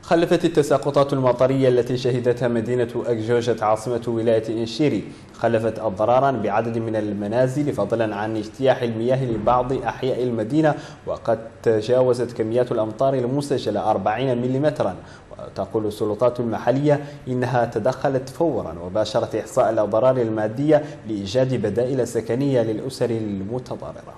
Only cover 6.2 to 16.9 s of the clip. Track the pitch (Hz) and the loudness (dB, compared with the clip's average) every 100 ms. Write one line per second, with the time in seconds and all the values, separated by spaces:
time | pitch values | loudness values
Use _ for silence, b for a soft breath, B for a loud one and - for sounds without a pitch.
6.2 | 135 123 101 101 117 117 113 110 107 101 | 4 0 0 0 -2 -2 -2 -2 -2 -4
7.2 | 101 113 131 131 143 110 101 113 110 101 | -2 2 2 0 -2 -2 -2 0 -2 -2
8.2 | 110 110 101 - 131 123 120 113 117 131 | -4 -4 -6 -2 2 2 0 -2 0 0
9.2 | 131 110 104 123 127 131 104 - 131 120 | 0 0 2 2 2 -2 -2 -4 -2 0
10.2 | 123 117 107 147 156 143 B B - - | 0 -2 0 2 2 0 B B -8 -6
11.2 | - 113 - - - 110 104 123 127 120 | -2 -2 -2 -4 2 2 4 4 4 2
12.2 | 117 - 110 117 123 117 110 104 135 135 | 0 -2 0 0 0 0 -2 0 0 2
13.2 | 120 139 143 131 - 104 95 101 98 110 | 0 -2 -2 -2 -2 -2 0 0 0 0
14.2 | 135 120 123 131 147 139 107 90 B B | 0 0 0 0 0 0 -4 -4 B B
15.2 | B - - - 95 113 107 101 107 101 | B -16 -14 -8 -4 -2 -2 -2 -4 2
16.2 | 123 117 117 101 - 131 147 | 0 0 -4 -2 0 2 2